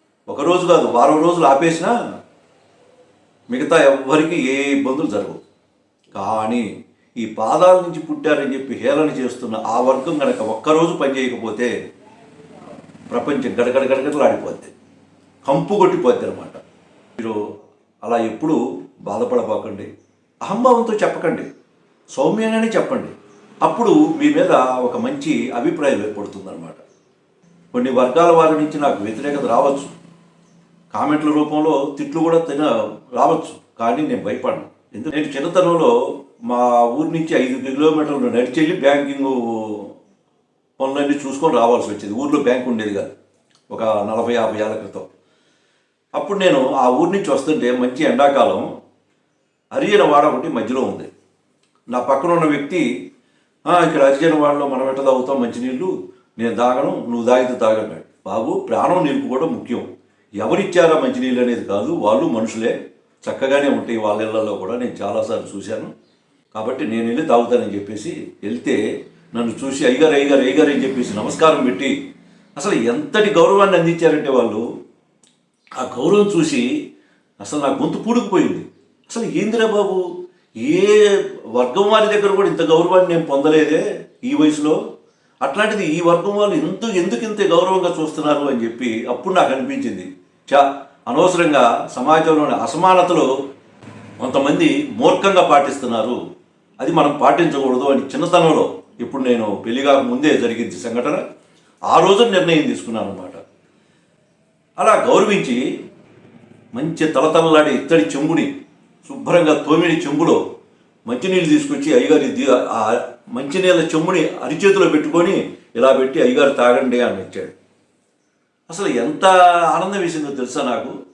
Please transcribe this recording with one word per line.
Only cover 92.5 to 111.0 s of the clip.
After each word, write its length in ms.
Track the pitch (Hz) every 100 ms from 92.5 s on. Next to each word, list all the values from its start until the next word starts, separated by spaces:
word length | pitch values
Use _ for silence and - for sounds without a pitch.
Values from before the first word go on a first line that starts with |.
అసమానతలు 920 | 123 - 156 185 180 175 160 131 135 - - _ _ - - - -
కొంతమంది 720 | 127 139 143 - 151 139 139
మూర్ఖంగా 560 | 110 160 185 196 180 175
పాటిస్తున్నారు, 800 | 143 - - 120 117 123 117 - - _ _ _ -
అది 120 | 139
మనం 260 | 160 143 -
పాటించకూడదు 640 | 131 170 156 139 127 123
అని 180 | 139 120
చిన్నతనంలో, 800 | - 139 170 180 160 139 - - - -
ఇప్పుడు 240 | 117 131
నేను 400 | 127 117 104 95
పెళ్లి 160 | 110 127
కాక 160 | 139 139
ముందే 400 | 123 127 151 127
జరిగింది 420 | 117 113 104 -
సంఘటన, 440 | 120 120 143 180 - - _ _ _ _
ఆ 160 | 95 151
రోజు 240 | 190 196
నిర్ణయం 380 | 156 180 170 156
తీసుకున్నాను 500 | 123 110 117 110 98
అనమాట. 220 | 92 90 82 - _ _ _ _ _ _ _ _ _ _ _ _ -
అలా 260 | 220 202
గౌరవించి 800 | 247 196 208 180 131 170 - - - - _ _ - - _ _ _
మంచి 200 | 120 160
తలతలలాడే 800 | - 156 135 151 165 160 156 147
ఇత్తడి 280 | 127 - 160
చెంబుని 580 | 147 139 156 151 139 - - _ _ _ -
శుభ్రంగా 560 | 127 160 170 156 -
తోమిన 280 | 139 160 175
చెంబులో 640 | 151 147 147 170 - - - _ _ _ _